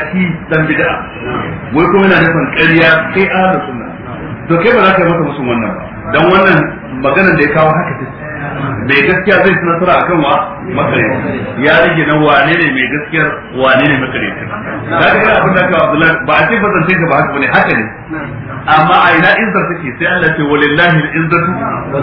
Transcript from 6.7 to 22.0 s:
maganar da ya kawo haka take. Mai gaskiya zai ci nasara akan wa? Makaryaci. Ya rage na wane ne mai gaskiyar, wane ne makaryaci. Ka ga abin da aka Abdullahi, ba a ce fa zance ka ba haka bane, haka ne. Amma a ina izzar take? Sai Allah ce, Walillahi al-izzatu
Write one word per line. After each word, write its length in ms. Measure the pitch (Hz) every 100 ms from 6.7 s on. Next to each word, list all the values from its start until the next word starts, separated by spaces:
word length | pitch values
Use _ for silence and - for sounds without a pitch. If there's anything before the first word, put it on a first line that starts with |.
| - - 127
maganar 380 | 139 185 185
da 80 | 151
ya 80 | 143
kawo 200 | 160 156
haka 240 | 165 170
take. 260 | 123 131 - - - 147 - - -
Mai 200 | 123 139
gaskiya 360 | 175 185 185 185
zai 140 | 196
ci 140 | 180
nasara 300 | 175 165 180 165
akan 220 | - 175
wa? 180 | 139 151 - - -
Makaryaci. 640 | 127 156 - - - - - - -
Ya 180 | 143 165
rage 280 | 165 160
na 120 | 147 151
wane 360 | 151 139 139
ne 160 | 170 151
mai 180 | 131 127
gaskiyar, 420 | 147 - 156 147 - -
wane 320 | 123 131 131
ne 120 | 143 131
makaryaci. 480 | 131 123 101 - - - - - -
Ka 220 | 165 175
ga 220 | 202 220
abin 220 | 208 196
da 80 | 185
aka 140 | 180 165
Abdullahi, 380 | 156 151 165 240
ba 140 | 127
a 80 | 170
ce 140 | - 226
fa 120 | 202
zance 240 | 180 165
ka 140 | 175 165
ba 100 | 139
haka 160 | -
bane, 160 | 139 131
haka 260 | 190 185
ne. 120 | 117 110 - - 160 - - - -
Amma 320 | - 156 160 185
a 140 | -
ina 200 | 165 180
izzar 320 | - 220 185 165
take? 240 | 165 135
Sai 160 | 123 170
Allah 220 | 175 160
ce, 120 | 160
Walillahi 540 | 147 147 147 151 175 160
al-izzatu 560 | 147 165 160 170 170 - 135 127 - 139